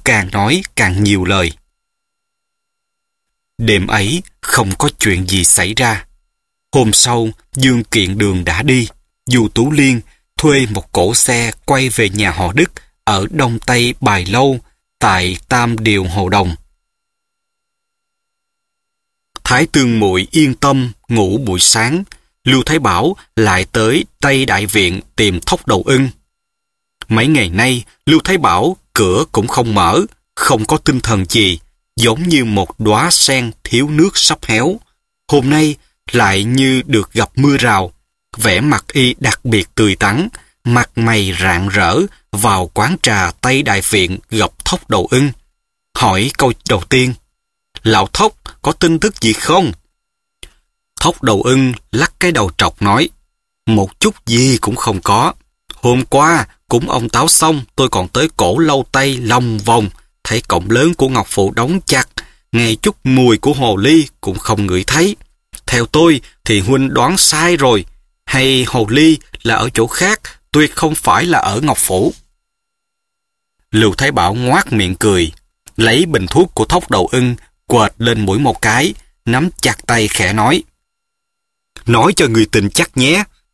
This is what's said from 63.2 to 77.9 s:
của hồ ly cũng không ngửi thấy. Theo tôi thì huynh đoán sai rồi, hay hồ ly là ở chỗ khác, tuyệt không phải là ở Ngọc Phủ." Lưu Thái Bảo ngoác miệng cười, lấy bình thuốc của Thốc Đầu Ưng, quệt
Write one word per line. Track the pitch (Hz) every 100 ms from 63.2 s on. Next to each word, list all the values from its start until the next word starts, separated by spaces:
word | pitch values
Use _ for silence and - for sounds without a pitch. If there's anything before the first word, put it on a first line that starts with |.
| 123 107
của | 139
hồ | 139 120 98
ly | 120 160 139 -
cũng | - 87
không | - 104 98
ngửi | 90
thấy. | - 151 190 208 - _ _ - -
Theo | 120 117
tôi | 151 165 143 - _ -
thì | 104
huynh | 92 135 135
đoán | 120 123 185
sai | - 156 170 170
rồi, | 135 107 - - _ _ -
hay | 135 131 131 120
hồ | 127 104
ly | 135 160 151 - -
là | 113 110
ở | 117
chỗ | - 117
khác, | - 185 214 - - _
tuyệt | 147 147 -
không | 160 151
phải | - 98 175
là | 151
ở | - 104
Ngọc | 156 185
Phủ." | - 190 151 - _ _ _ _ _ _ _ _ _ _ _ _ _ _ _
Lưu | 107 110
Thái | - 139
Bảo | 131 87
ngoác | 110 - 180 -
miệng | 113 92 92
cười, | 110 92 82 - _ _ - -
lấy | 113 123 175
bình | 131 92
thuốc | 156 185
của | - 110
Thốc | 180 -
Đầu | 101 85
Ưng, | 127 123 120 _ _ -
quệt | 120 104